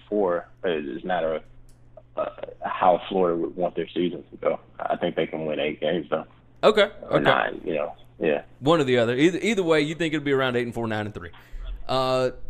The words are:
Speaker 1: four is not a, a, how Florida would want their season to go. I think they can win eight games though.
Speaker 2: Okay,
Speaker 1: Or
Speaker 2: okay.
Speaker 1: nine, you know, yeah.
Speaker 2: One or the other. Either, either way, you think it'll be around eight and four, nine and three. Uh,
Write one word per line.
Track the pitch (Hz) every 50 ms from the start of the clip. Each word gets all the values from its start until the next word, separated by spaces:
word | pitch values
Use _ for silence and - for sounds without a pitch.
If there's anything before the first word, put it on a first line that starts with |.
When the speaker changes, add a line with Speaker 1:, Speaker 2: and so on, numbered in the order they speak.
| - -
Speaker 1:
four | 104 104 101 92 87 85 - - - - -
is | 95 85 78 76 71 65 - -
not | 92 92 87 80
a, | 80 80 78 - - - - - - - - - - - - - - -
a, | - 78 - - - - - - - -
how | 87 87 - - 92 87 85 - -
Florida | 101 95 92 87 85 85
would | 80 71 71
want | 92 87 85 -
their | 87 82 -
season | - - 90 87 85 73 71 -
to | - -
go. | - 80 80 - - - - -
I | - - -
think | - - 87 85
they | - 80
can | 78 - 80 80
win | 78 76 71
eight | 69 76 76 -
games | - 76 85 90 76 71
though. | 78 78 78 - - - - - - - -
Speaker 2:
Okay, | 185 214 214 196 - - - -
Speaker 1:
Or | - -
Speaker 2:
okay. | 151 143
Speaker 1:
nine, | 147 - - 55 - - - -
you | - 82
know, | 73 73 76 78 - - - - -
yeah. | 85 82 73 69 - - - -
Speaker 2:
One | 123 135 165 165
or | 143
the | 127 123 123
other. | 117 113 123
Either, | 127 147 175 190 -
either | - 247 233 190 185
way, | 165 160 156 151
you | 151 165
think | 156 175 160 147
it'll | 156 143
be | 143 139
around | 131 135 127 123
eight | 120 123
and | 120 113
four, | 120 117
nine | 113 110 107 104
and | 104 -
three. | - 87 82 - - - - - - - - - - - -
Uh, | 127 131 131 131 131 131 127 127 - - - -